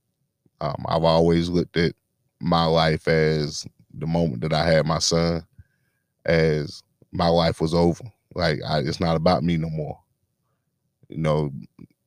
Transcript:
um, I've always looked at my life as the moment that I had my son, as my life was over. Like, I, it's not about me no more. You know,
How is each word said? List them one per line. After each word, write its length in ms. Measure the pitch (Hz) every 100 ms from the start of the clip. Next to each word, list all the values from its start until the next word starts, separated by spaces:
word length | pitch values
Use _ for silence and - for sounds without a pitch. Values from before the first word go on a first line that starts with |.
| _ _ _ _ _ _
um, 220 | 73 - -
I've 180 | 80
always 460 | 82 82 85 85 85
looked 260 | 87 - 85
at 160 | 85 - _ _ _ _
my 240 | 80 85
life 420 | 82 82 80 78 -
as 600 | 80 78 78 76 - - - _
the 140 | - 80
moment 340 | 85 85 60
that 100 | 78
I 100 | 78
had 220 | 82 80 76
my 120 | 78
son, 460 | - 82 85 82 - - _ _ _ _ _ _
as 580 | - 82 80 76 71 - - _ _
my 160 | 92 85
life 320 | 85 82 -
was 140 | 82
over. 300 | 85 85 80 120 - _
Like, 260 | - 85 73 -
I, 120 | 76
it's 220 | 69 80
not 160 | 85 82
about 260 | 82 87
me 160 | 82 82
no 100 | 80
more. 300 | 78 73 - _ _ _ _ _ _ _ _ _ _ _
You 100 | -
know, 320 | 78 76 73 69 - _ - _